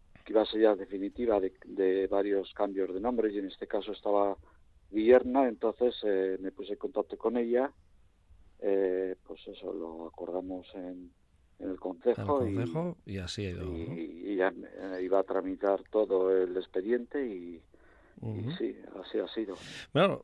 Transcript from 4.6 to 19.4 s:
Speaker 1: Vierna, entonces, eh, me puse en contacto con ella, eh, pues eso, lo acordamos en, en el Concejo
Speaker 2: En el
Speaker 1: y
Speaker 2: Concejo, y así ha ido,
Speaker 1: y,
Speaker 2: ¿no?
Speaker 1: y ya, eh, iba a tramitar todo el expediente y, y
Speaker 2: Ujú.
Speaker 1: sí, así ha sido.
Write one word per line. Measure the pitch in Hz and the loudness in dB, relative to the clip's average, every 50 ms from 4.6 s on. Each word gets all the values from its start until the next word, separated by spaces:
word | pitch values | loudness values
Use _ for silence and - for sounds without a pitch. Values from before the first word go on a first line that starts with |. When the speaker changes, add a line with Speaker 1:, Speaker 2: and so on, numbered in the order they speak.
| - - - - _ - | -20 -20 -20 -20 _ -6
Speaker 1:
Vierna, | 98 107 107 113 127 127 123 127 123 135 135 123 | -2 2 8 10 10 8 8 6 2 4 4 4
entonces, | 107 - - 113 104 - 123 123 113 - - | 2 0 0 0 2 2 2 2 2 2 0
eh, | 107 98 95 95 95 95 92 92 | 0 2 2 2 0 0 -2 -4
me | 95 - | -8 -8
puse | - 101 98 104 | -8 -8 -8 -8
en | - | -6
contacto | - 98 - 107 101 - 110 | -6 -4 -2 -2 -2 -2 -4
con | 98 - 113 117 123 | -2 -2 0 2 2
ella, | 120 117 120 123 131 143 - _ - - - - - - _ _ _ - - - - - - - | 0 2 4 2 2 2 -2 _ -20 -20 -20 -20 -20 -20 _ _ _ -20 -20 -20 -20 -20 -12 -4
eh, | - 101 98 98 98 92 90 92 95 92 92 - _ | 0 2 2 4 4 2 2 0 0 -2 -4 -8 _
pues | - 85 - - | -16 -16 -16 -14
eso, | - 98 - 95 92 90 | -16 -14 -12 -10 -8 -6
lo | 87 82 82 82 82 85 82 | -6 -6 -8 -8 -10 -10 -12
acordamos | - - 87 85 87 90 92 92 92 90 90 - - | -10 -10 -8 -6 -4 -4 -4 -4 -8 -8 -10 -12 -12
en, | 98 90 90 90 90 90 87 _ _ _ _ _ _ _ _ _ - | -12 -10 -10 -10 -12 -14 -18 _ _ _ _ _ _ _ _ _ -10
en | - 95 | -8 -8
el | 92 90 | -8 -6
Concejo | - 92 90 85 - 120 117 - 101 101 143 139 123 | -6 -6 -6 -2 2 2 2 2 2 0 2 2 2
Speaker 2:
En | 107 | 2
el | 98 | 0
Speaker 1:
y | |
Speaker 2:
Concejo, | 95 92 - - 160 170 180 170 - - | 0 -2 -2 -2 -2 -4 -4 -6 -8 -10
y | - 101 98 | -8 -8 -6
así | 87 85 - - 101 | -6 -6 -6 -4 -4
ha | 95 | -4
ido, | 87 87 87 | -4 -4 -6
Speaker 1:
y, | 92 87 82 82 | -6 -6 -6 -6
Speaker 2:
¿no? | 82 82 | -6 -6
Speaker 1:
y | 85 82 76 82 85 90 98 104 | -8 -8 -8 -10 -8 -6 -2 2
ya, | 92 92 95 - | 2 2 2 2
eh, | - - - - - 95 95 92 92 92 | -2 -14 -14 -12 -10 -10 -8 -6 -4 0
iba | 92 92 98 | 2 2 2
a | 95 | 2
tramitar | - 92 95 90 95 95 85 - 101 98 95 - - | 2 0 -2 -2 -2 -4 -2 0 0 0 0 -2 0
todo | - 107 107 95 95 92 92 95 95 | 2 2 2 4 4 4 4 6 4
el | 92 90 90 90 | 4 4 2 0
expediente | 92 90 - - 92 92 107 120 123 120 - - 147 135 | -4 -6 -4 -4 -4 0 0 0 0 -2 -4 -6 -4 -4
y, | 120 101 90 87 87 87 82 - _ _ - - - - - - - - - | -4 -6 -8 -10 -12 -14 -14 -18 _ _ -20 -20 -20 -20 -20 -20 -20 -16 -10
y | - 113 107 101 | -8 -6 -6 -4
Speaker 2:
Ujú. | 104 123 165 185 | -4 -6 -4 -4
Speaker 1:
sí, | - - - - - - - 98 | -4 -4 -4 -6 -14 -16 -14 -14
así | 92 - - 110 | -10 -4 -2 -2
ha | 95 - | -2 -2
sido. | - 113 | -2 -4